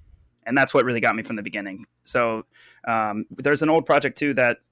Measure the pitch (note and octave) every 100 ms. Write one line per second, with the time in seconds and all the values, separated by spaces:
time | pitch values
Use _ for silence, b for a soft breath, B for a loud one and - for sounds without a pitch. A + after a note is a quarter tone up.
0 | - - _ _ - C3+ C3 C#3+ B2 A#2
1 | A#2 G#2+ G#2+ A2 G#2 G#2 G2 F#2+ - _
2 | - B2+ A#2 A2 - b b b B2 A2+
3 | G#2+ G#2 - - C#3 D3 D#3 E3 D3+ C#3+
4 | C#3 - D3 C3 A#2+ A#2 _